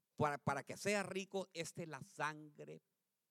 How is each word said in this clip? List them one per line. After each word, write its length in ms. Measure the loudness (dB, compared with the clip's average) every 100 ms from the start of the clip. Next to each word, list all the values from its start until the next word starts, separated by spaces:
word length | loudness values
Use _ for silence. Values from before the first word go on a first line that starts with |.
| _ 2
para, 220 | 2 4
para 260 | 2 0
que 140 | -2 0
seas 280 | 4 4 4
rico, 440 | -2 -2 -2 -2
esta 280 | -4 -4 -4
es 80 | -6
la 140 | -8
sangre 800 | -8 -2 0 0 -8 -12 -12 -12 -16 _ _ _ _